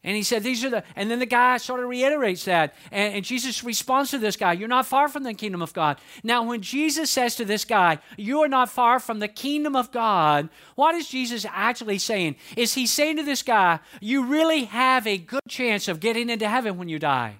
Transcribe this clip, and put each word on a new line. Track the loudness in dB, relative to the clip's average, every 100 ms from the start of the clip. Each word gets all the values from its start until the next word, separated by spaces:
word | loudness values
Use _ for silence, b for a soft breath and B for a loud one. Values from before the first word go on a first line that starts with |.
And | -4 -2
he |
said, | 0 0
"These | 0 -2
are | -2
the," | -2 B -6
and | -4
then | -2
the |
guy | 0 4 4 2
sort | -2 -6
of | -4
reiterates | 0 2 2 0 -2 2
that. | 2 2 B B
And, | -2 -2
and | -2
Jesus | -6 -6 -4 -6
responds | -6 -6 0 0 2
to | -2
this | -2 0
guy, | 0
"You're | 0 0
not | 0 2
far | 2 2
from | 0
the | -8
kingdom | -6 -6 -4
of | -6
God." | 0 0 -2 B B
Now, | -2 0
when | 0 -6
Jesus | -6 -2 -2 0 -2
says | 0 0 -2
to |
this | -4 -4
guy, | 2 4 4 2 B B
"You | -2 2
are | 4
not | 4 2
far | 4 4 4
from | 0 -6
the | -6
kingdom | -6 -4 -2 0 -2
of | -2
God," | -2 2 4 4 4 0 B B
what | 2 2 2
is | -4
Jesus | -6 -4 -6 -6
actually | -2 -2 -2 -4 -4
saying? | 0 0 -2 -4 B -2
Is | -2
he | 0 -2
saying | 0 0 0
to |
this | -2 -4
guy, | 2 4 4 2 B B
"You | -2 0
really | 2 2 4 2
have | -2 0 2 2 0
a | -4
good | -4 -8 -8
chance | -4 -2 -2 -2
of | -2
getting | -2 -2 -2
into | -2 0
heaven | 0 -2 -6
when | -8
you | -4
die"? | 0 0 -2